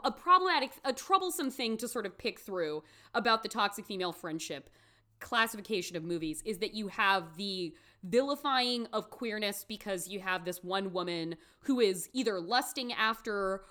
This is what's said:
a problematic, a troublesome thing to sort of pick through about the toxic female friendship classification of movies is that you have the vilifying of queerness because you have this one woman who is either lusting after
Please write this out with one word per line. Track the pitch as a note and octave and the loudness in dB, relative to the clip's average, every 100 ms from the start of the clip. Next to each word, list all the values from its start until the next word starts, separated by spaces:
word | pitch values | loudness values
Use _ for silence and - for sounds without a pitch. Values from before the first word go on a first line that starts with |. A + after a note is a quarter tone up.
a | C4+ | 0
problematic, | - A#3+ - F#4 D#4 C4 - | 2 6 8 8 4 0 -2
a | C#4 | -4
troublesome | C4 - F#4+ F#4 E4 C4 | -4 2 4 4 -2 -2
thing | B3+ A3+ A3 | -2 -2 -2
to | A#3+ | -4
sort | F#3+ F#3 | -4 -6
of | - | -4
pick | A3+ F#3 | -6 -6
through | - F#3 D#3 D3+ - - - | -6 -2 -2 -4 -10 -20 -4
about | A#3+ A3+ A3 | 0 4 2
the | G3+ | 0
toxic | A3+ G3+ A3 G#3+ | 0 -2 -2 -8
female | F#3+ F3+ | -4 -4
friendship | - E3+ D#3+ - C#3+ - - _ _ _ _ | -4 -6 -6 -6 -8 -12 -20 _ _ _ _
classification | - A#3+ A3+ G#3 G3 G3+ F3 F3 | -2 2 2 -2 -4 -2 -2 -6
of | |
movies | E3 E3+ D#3+ D#3 | -4 -4 -4 -4
is | A3 F3+ | -6 -4
that | G#3+ | -4
you | G#3+ G3+ | -4 -6
have | A3 G3 G3 E3 D#3+ | 0 2 2 0 -6
the | G3+ F#3 E3 - - _ | -4 -4 -6 -8 -20 _
vilifying | F3+ A#3 C#4 C#4 C#4+ B3+ B3 A#3+ A3 | 2 4 4 0 2 2 2 0 -2
of | A3 - | -4 -4
queerness | - A#3 G#3+ G3+ G3 - | -6 -6 -2 -2 -4 -8
because | G#3+ G#3 F#3 F3+ | -10 -4 -6 -4
you | G3 | -6
have | F#3+ F#3 | -2 -2
this | F3 F3 | -2 -6
one | F3+ G3 G3 | -2 -2 0
woman | F3+ F3 E3+ E3 E3 - _ | -2 -2 -2 -4 -8 -14 _
who | - B3 | 0 4
is | G#3 F3 - | 6 4 -2
either | B3+ A3+ F#3 | 0 0 0
lusting | E3+ B3 - C#4 A#3+ | 2 0 2 -4 -4
after | A3+ A3 A3+ A3+ G3+ F#3+ G3 - | 0 0 0 -4 -2 -2 -2 -8